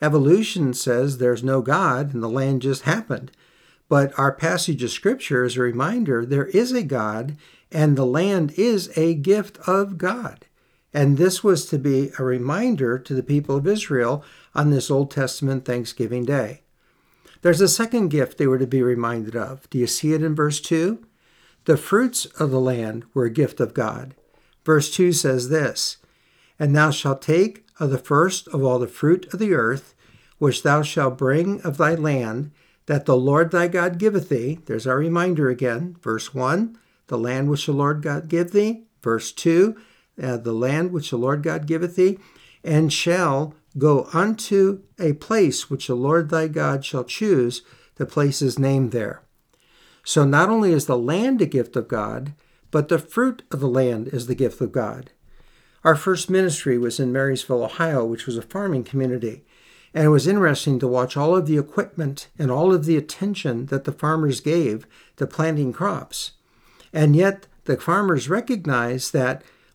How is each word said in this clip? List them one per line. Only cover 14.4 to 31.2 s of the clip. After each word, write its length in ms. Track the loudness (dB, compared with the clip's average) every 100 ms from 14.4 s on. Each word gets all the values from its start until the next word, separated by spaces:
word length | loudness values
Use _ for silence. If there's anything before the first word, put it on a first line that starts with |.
| _ -2
on 140 | 2
this 200 | 2 2
Old 220 | 0 0
Testament 540 | -2 -4 -2 -4 -4 -4
Thanksgiving 580 | -6 -6 -6 -4 -4
Day. 380 | -2 -2 -2 -8 _ _ _ _ _ _ _ _
There's 200 | 2 4
a 60 | 4
second 420 | 2 0 0 0
gift 280 | 0 0 0
they 100 | 2
were 100 | 2
to 80 | 2
be 140 | 2
reminded 540 | 2 0 -2 -4 -6 -8
of. 340 | -8 -10 _
Do 80 | -2
you 100 | -2
see 260 | -2 0
it 100 | 0
in 120 | 0 0
verse 260 | 0 -2
two? 380 | -2 0 0 -2 -10 _ _ _ _ _ 0
The 120 | 2
fruits 480 | 2 2 2 -2 -8 -4
of 140 | 0
the 80 | 2
land 460 | 0 0 -4 -8 -8
were 120 | -2 -2
a 40 |
gift 300 | 0 -2 0
of 140 | -4
God. 420 | -2 -4 -6 -12 -20 _ _ _ _
Verse 260 | 2 2 2
two 220 | 2 2
says 380 | 2 0 0 0
this, 480 | 0 -2 -4 -6 -8 _ _ _ _ _ -4
"And 180 | 2 4
thou 160 | 4
shalt 300 | 2 -2 -4
take 440 | 0 2 2 -2 _ -6
of 120 | -2
the 60 | -2
first 520 | 0 2 2 0 -6
of 120 | -2
all 160 | 0 0
the 100 | -2
fruit 380 | -2 2 2 0
of 80 | -4
the 140 | 0
earth, 400 | 2 2 -2 -8 _ _ _ _ -2
which 260 | 0 0
thou 180 | 2 2
shalt 360 | 0 0 0
bring 440 | 0